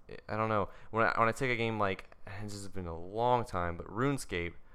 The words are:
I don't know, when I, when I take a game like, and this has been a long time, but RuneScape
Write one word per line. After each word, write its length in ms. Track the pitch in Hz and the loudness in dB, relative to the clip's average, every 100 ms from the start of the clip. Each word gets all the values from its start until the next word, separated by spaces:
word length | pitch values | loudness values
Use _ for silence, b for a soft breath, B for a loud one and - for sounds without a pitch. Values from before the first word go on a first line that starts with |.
| - - - | -14 -14 -6
I 80 | 107 | -2
don't 140 | 110 | 2
know, 200 | 107 92 B B | 2 0 B B
when 140 | 110 107 | 2 2
I, 80 | - | 4
when 120 | 113 | 4
I 20 | |
take 200 | 113 131 | 4 0
a 40 | 120 | 2
game 240 | 113 110 | 0 2
like, 300 | 101 95 - - - | 0 0 -6 -14 -10
and 220 | 98 104 | -8 -6
this 40 | |
has 140 | 101 98 | -6 -4
been 200 | 95 85 | -4 -4
a 120 | 82 | -6
long 460 | 87 104 123 123 107 | -6 2 4 4 2
time, 320 | 92 87 85 | 0 0 -2
but 100 | 80 | -6
RuneScape 680 | 104 135 139 - 90 85 - b | 0 0 0 -2 -2 -2 -6 b